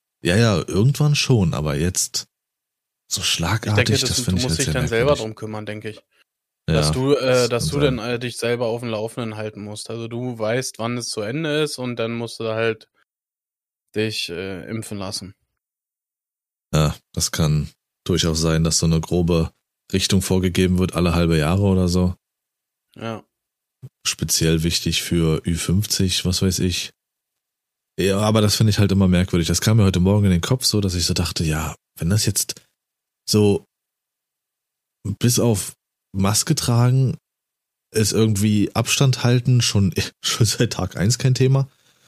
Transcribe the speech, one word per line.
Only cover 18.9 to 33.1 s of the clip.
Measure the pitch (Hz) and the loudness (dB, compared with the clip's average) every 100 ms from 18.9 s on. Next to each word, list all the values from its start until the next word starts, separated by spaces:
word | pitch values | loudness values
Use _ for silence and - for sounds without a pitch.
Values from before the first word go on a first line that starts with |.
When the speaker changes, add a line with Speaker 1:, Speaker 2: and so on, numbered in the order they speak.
| 80 | 2
Speaker 1:
grobe | 80 87 85 85 80 - _ _ _ | 0 0 2 0 0 -6 _ _ _
Richtung | 95 - 95 | -2 0 0
vorgegeben | - 92 92 90 90 92 | 0 0 0 2 2 2
wird, | 90 | 0
alle | 85 87 | 0 0
halbe | 85 85 80 | 2 2 2
Jahre | 73 95 | 2 2
oder | 101 92 90 | 2 2 2
so. | 90 90 92 _ _ _ _ _ _ _ - | 2 0 -2 _ _ _ _ _ _ _ -14
Speaker 2:
Ja. | 113 110 - _ _ _ _ _ - _ - | -10 -12 -14 _ _ _ _ _ -20 _ -8
Speaker 1:
Speziell | - 78 - 80 80 | -6 -4 0 2 2
wichtig | 85 - 87 - | 0 -2 -2 -4
für | - 85 80 78 85 | -2 0 2 0 -2
Ü | 82 | -2
fünfzig, | - 92 104 - 95 - | 0 0 0 -2 0 0
was | 90 90 | -2 0
weiß | 95 - | 0 0
ich. | 90 85 - - _ _ _ _ _ _ _ _ _ - | -2 -2 -8 -14 _ _ _ _ _ _ _ _ _ -4
Ja, | 95 98 | 0 2
aber | 107 110 | 2 4
das | 104 - | 4 4
finde | 110 | 2
ich | 104 | 4
halt | 101 | 4
immer | 98 95 | 4 4
merkwürdig. | 90 87 87 82 | 4 2 0 0
Das | 82 | 0
kam | 107 113 | 2 4
mir | |
heute | 95 87 | 4 4
Morgen | 92 104 | 4 4
in | 101 | 4
den | 87 | 2
Kopf | - 131 | 0 0
so, | - 107 | 0 0
dass | 98 | 0
ich | 90 82 | -2 -2
so | |
dachte, | 92 87 - | -2 -2 -2
ja, | 80 78 73 - _ - | -2 -2 -4 -10 _ -6
wenn | 82 | 0
das | 107 107 | 0 0
jetzt | 98 - - _ _ _ _ _ | -2 -4 -8 _ _ _ _ _